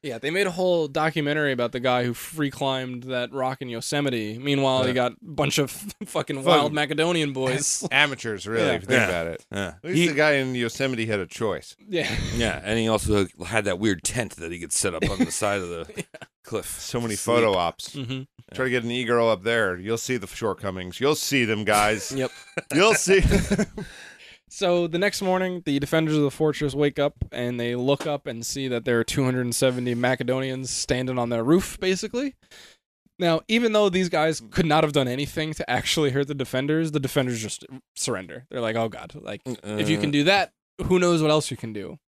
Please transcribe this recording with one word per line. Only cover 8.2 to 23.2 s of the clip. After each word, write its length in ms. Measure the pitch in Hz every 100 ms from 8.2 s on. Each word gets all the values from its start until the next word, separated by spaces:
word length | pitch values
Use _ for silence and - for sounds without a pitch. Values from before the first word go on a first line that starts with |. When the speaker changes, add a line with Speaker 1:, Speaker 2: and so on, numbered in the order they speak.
| 117 104 95
Speaker 2:
really, 200 | 113 110
Speaker 1:
Yeah. 60 |
Speaker 2:
if 80 | 113
you 40 | 95
think 120 | 127
Speaker 3:
Yeah. 80 | 101
Speaker 2:
about 180 | 87 82
it. 180 | 82 _
Speaker 3:
Yeah. 160 | 101 95
Speaker 2:
At 140 | 80
least 140 | 156 180
Speaker 3:
He 100 | 175
Speaker 2:
the 60 |
guy 180 | 143 151
in 200 | 143 131
Yosemite 540 | 123 117 - 135 123 113
had 120 | 104
a 60 | 87
choice. 500 | - 113 80 - - 208
Speaker 1:
Yeah. 260 | 180 123 113 - -
Speaker 3:
Yeah, 260 | 117 76
and 140 | 90 113
he 100 | 113
also 380 | 110 - 104 92 - 87
had 180 | 113 101
that 140 | 90
weird 240 | 107 90
tent 320 | - - 104 -
that 140 | 82
he 80 | 87
could 120 | 82
set 220 | - 101
up 160 | 82 -
on 80 | 98
the 140 | -
side 300 | - 104 101
of 80 | 87
the 220 | 85 82
Speaker 1:
<laughs> 60 | -
Yeah. 60 | - - - _
Speaker 3:
cliff. 360 | - 110 - -
Speaker 2:
So 220 | - 123
many 140 | 117 101
Speaker 3:
Sleep. 200 | - 120
Speaker 2:
photo 180 | 113 95
ops. 380 | 85 - - 147
Speaker 1:
Mm-hmm. 260 | 123 131 135 _ -
Speaker 2:
Try 120 | - 131
to 60 |
get 120 | 123
an 80 | 117
e-girl 360 | 123 120 120 113
up 160 | 104
there. 320 | 101 117 101 90
You'll 200 | 98 113
see 200 | - 123
the 100 | 92
shortcomings. 720 | - 110 92 98 92 92 -
You'll 140 | 139 156
see 280 | - 135
them, 220 | 117 107 107
guys. 460 | 104 104 107 -
Speaker 1:
<laughs> 40 | 135
Yep. 160 | 127 - - - -
Speaker 2:
You'll 200 | 147 208
see. 280 | 202 - 190